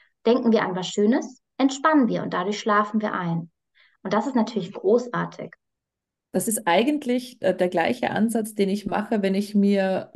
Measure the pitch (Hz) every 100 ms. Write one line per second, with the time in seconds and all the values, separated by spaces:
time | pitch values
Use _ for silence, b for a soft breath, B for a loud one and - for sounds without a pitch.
0 | b b 233 254 240 214 190 185 175 -
1 | 208 277 - - _ - 269 - 311 311
2 | 226 175 175 180 185 208 220 208 214 220
3 | 214 - 175 165 165 _ _ b b b
4 | 190 208 269 247 220 202 175 - 185 226
5 | 247 170 170 - - - _ _ _ _
6 | _ _ _ - - 220 190 175 240 302
7 | 247 247 - - 185 180 180 180 165 240
8 | - 185 226 226 220 - 190 202 202 175
9 | 208 220 196 196 202 208 202 196 190 185
10 | -